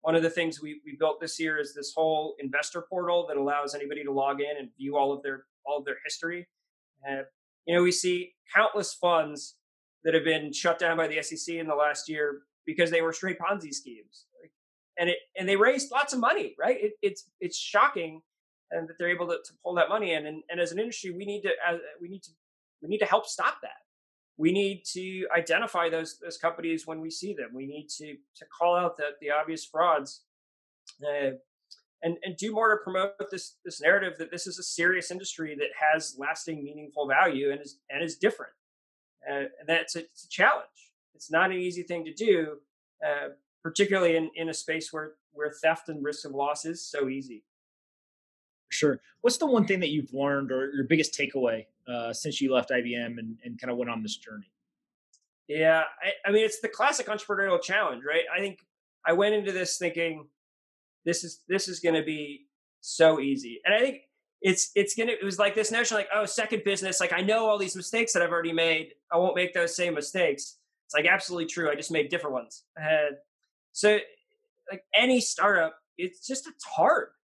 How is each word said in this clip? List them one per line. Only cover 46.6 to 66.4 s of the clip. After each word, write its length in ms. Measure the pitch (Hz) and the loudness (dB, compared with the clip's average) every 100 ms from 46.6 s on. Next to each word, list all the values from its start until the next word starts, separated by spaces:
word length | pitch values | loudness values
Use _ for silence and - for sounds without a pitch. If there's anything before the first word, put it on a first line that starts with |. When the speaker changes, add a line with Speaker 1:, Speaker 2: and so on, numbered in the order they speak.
| 160 | -6
Speaker 1:
is 200 | 170 - | -8 -8
so 220 | 147 135 | -4 -2
easy. 360 | 135 131 110 _ _ _ _ _ _ _ _ _ _ _ _ _ | -4 -10 -16 _ _ _ _ _ _ _ _ _ _ _ _ _
Speaker 2:
For 60 | |
sure. 260 | - 151 127 _ _ | 0 0 0 _ _
What's 180 | 240 247 | 0 2
the 80 | 311 | 4
one 200 | 240 202 | 4 4
thing 140 | 185 | 2
that 100 | 165 | 0
you've 220 | 151 127 | -2 -4
learned 380 | 131 139 139 135 | -2 0 0 0
or 180 | 131 135 | -2 -2
your 120 | 139 | -4
biggest 300 | 127 165 151 | 2 2 2
takeaway, 520 | - 139 135 123 113 110 _ - | -2 -2 0 0 0 -6 _ -8
uh, 240 | 120 117 | -6 -6
since 280 | 113 156 135 | -6 -6 -2
you 120 | 135 | 2
left 180 | 127 120 | 2 2
I 100 | 123 | 0
B 120 | 120 | 0
M 240 | 120 117 120 | -4 -6 -8
and, 200 | 113 113 | -10 -10
and 140 | 123 120 | -14 -10
kinda 140 | 123 | -6
went 160 | 123 120 | -4 -4
on 120 | 113 | -4
this 140 | 107 - | -6 -8
journey? 340 | - 107 101 _ _ _ _ _ _ _ _ _ - | -12 -16 -18 _ _ _ _ _ _ _ _ _ -6
Speaker 1:
Yeah, 360 | 151 160 160 156 - | 2 6 6 4 -2
I, 260 | 185 196 196 | -4 -2 2
I 40 | |
mean, 120 | 208 | 4
it's 160 | 220 - | 4 0
the 80 | 220 | -6
classic 380 | - 254 285 214 | 2 2 2 -2
entrepreneurial 560 | 208 - 196 196 175 | -6 -2 0 2 2
challenge, 400 | 175 196 185 123 139 | 2 0 0 -2 0
right? 180 | 160 - | 0 0
I 60 | 175 | -2
think 180 | 196 175 _ _ _ _ 160 | -4 -6 _ _ _ _ 2
I 60 | |
went 220 | 175 202 | 4 6
into 180 | 214 196 | 4 0
this 260 | 185 180 - | -2 -2 -2
thinking, 500 | 175 170 165 156 - _ _ _ _ _ _ _ | -2 0 -2 -4 -14 _ _ _ _ _ _ _
"This 180 | 165 170 | -2 -2
is, 220 | 175 - _ | -4 -14 _
this 200 | 190 190 | -2 -2
is 120 | 170 | 0
gonna 220 | 170 160 | 2 2
be 440 | 156 156 147 143 _ _ _ _ | 0 -4 -6 -12 _ _ _ _
so 400 | - - 160 156 | -12 6 8 8
easy." 400 | 139 135 123 117 | 2 -2 -4 -4
And 100 | - | 2
I 40 | 208 | 4
think 200 | 269 262 _ _ _ _ | 2 0 _ _ _ _
it's, 280 | 190 185 - | 2 2 2
it's 200 | 202 202 | 2 2
gonna, 180 | 226 226 | 2 0
it 120 | 226 | 0
was 140 | 196 180 | -4 2
like 160 | 202 | 2
this 160 | 208 214 | 4 0
notion, 260 | 226 233 220 | 2 2 0
like, 120 | 196 | 0
"Oh, 120 | 202 | 0
second 380 | 208 - | 0 -2